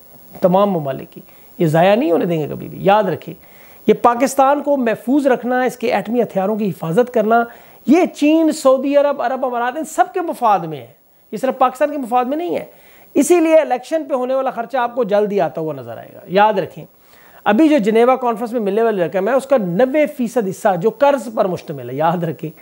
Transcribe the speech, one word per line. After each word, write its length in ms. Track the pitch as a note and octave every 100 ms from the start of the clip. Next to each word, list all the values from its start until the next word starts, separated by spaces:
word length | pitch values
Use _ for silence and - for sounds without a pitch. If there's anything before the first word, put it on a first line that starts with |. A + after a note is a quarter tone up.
| - - - -
तमाम 300 | F3+ F#3 G#3
ममालिक 380 | F3+ C#3 C3+ -
की, 140 | - - - _ -
ये 80 | E3+
ज़ाया 280 | D#3+ F#3 G#3+
नहीं 160 | D#4+
होने 140 | E4 F#3+
देंगे 220 | E3 C#3
कभी 200 | C3+ -
भी। 180 | - E3
याद 220 | G#3 F#3+
रखें, 240 | D3+ - E3 _ - - - -
ये 60 | G#3
पाकिस्तान 640 | A#3+ A#3+ C4+ - C4+ D4
को 140 | C#4+ C#4+
महफूज 500 | A#3 G#3 - D4 C4+
रखना, 360 | A#3+ A#3 B3+ B3+
इसके 220 | A#3+ A3+
एटमी 320 | G#3 G3+ A#3+
हथियारों 360 | A3 F#3+ F#3+ G#3+
की 80 | G#3+
हिफाजत 440 | - E3 F3 B3
करना, 360 | A#3 G#3 A#3 A#3 - - - -
ये 180 | D#4+ D#4+
चीन, 440 | - D4 D#4+ D#4+
सऊदी 400 | - C4+ C4 C#4 C#4+
अरब, 260 | C#4+ C#4+
अरब 240 | A#3+ B3+ C4
अमारात, 320 | A#3+ A#3+ C#4+
इन 60 |
सब 280 | D#4 - F#4
के 100 | F#4
मफाद 440 | E4+ - A#3 G3 E3
में 120 | D3
है, 180 | A#2 _ _ _ -
ये 40 | G#3+
सिर्फ 200 | C4 C4
पाकिस्तान 320 | B3+ B3 D4
के 60 | D4
मफाद 300 | A#3 B3 B3
में 80 | D4+
नहीं 180 | F4 -
है। 140 | - _ _ _ _ -
इसीलिए 460 | D4 F4 D#4+ D#4+
इलेक्शन 420 | C4 B3+ B3+ D#4+
पे 120 | C#4+ C4
होने 200 | B3+ C4
वाला 160 | C4
खर्चा 300 | A#3+ A#3 C4
आपको 240 | A#3+ A#3+ G#3+
जल्द 260 | G3+ G#3
ही 80 | G3
आता 220 | D#3+ E3
हुआ 120 | D#3
नजर 240 | C#3 A#2 A#2
आएगा। 240 | - - -
याद 280 | F3+ G#3+ F#3+
रखें, 260 | D#3 - - _ _ _ - - -
अभी 220 | G#3 D#4+
जो 100 | D4+
जिनेवा 360 | G3+ A3 A#3+ B3+
कॉन्फ्रेंस 360 | B3 G#3+ A#3
में 60 | A#3+
मिलने 220 | G3+ G3+
वाली 180 | A3+ G3+
रकम 280 | D#3+ F#3 G3
है, 60 | C4
उसका 220 | B3+ C4+
नब्बे 480 | F#3 E3+ B3+ D4+ D4
फीसद 380 | - A#3 B3 F#3+
हिस्सा 300 | - G#3+ F3+
जो 120 | G#3+
कर्ज 360 | G#3+ C#4 C#4 A3
पर 200 | A3+ G3
मुश्तमिल 420 | E3+ - C#3 A#2+
है, 60 | C3
याद 300 | E3 F3 E3
रखें, 240 | C3+ D#3 -